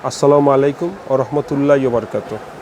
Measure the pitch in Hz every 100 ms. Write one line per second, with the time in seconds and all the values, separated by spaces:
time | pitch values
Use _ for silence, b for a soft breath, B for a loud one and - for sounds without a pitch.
0 | 135 - 143 147 143 135 139 139 175 196
1 | - 135 131 147 143 143 143 143 131 117
2 | 107 107 98 107 - -